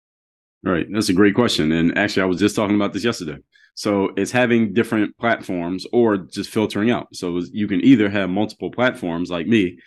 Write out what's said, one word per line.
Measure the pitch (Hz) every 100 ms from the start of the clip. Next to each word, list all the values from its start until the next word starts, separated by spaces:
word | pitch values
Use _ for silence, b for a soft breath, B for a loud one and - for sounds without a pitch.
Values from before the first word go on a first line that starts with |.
| _ _ _ _ _ _
Right. | 95 85 85
That's | 104 104
a |
great | 90 101
question. | 113 117 - 78
And | 82 85 85
actually, | 101 101
I | 95
was | 85
just | 101 113
talking | 101
about | 104 101
this | 98
yesterday. | 113 113 80 73 _ b b
So | - 110 101 98 -
it's | 98
having | 123 123 117 110
different | 95 110 110 101 -
platforms | 117 - - 90 85 92 -
or | 120 117 101
just | 78 101 95
filtering | 110 107 101 113
out. | 110 -
So | - 90 87
it's, | 87
you | 107 104
can | 92
either | 127 123 101
have | 101 92
multiple | 95 107 - 90
platforms | - 127 120 90 85 87
like | 87 82
me, | 113 90 -